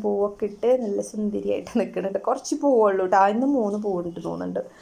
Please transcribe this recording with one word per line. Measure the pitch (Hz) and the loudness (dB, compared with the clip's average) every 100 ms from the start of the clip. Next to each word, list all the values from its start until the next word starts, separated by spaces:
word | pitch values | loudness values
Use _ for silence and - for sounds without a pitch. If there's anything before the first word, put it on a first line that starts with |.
പൂവൊക്കെ | 208 202 202 202 208 | -2 0 0 -2 -6
ഇട്ട് | 208 233 254 | -2 2 2
നല്ല | 214 202 202 | 2 -4 -4
സുന്ദരിയായിട്ട് | 214 208 202 196 196 - 233 | -4 -4 -2 -2 -4 -2 -2
നിൽക്കുന്നുണ്ട്. | 190 185 190 196 226 | -2 -4 -4 -4 -2
കുറച്ച് | 269 - 294 | -4 -4 -2
പൂവുള്ളൂ | 285 240 208 190 185 | 2 6 4 4 4
ട്ടോ. | 190 196 | 4 4
ഇന്ന് | 220 269 269 | 4 2 2
മൂന്ന് | 208 208 | 0 -2
പൂവുണ്ട് | 208 180 175 170 170 | -2 -4 -4 -6 -6
തോന്നുന്നുണ്ട്. | 170 180 190 - - | -6 -6 -6 -8 -14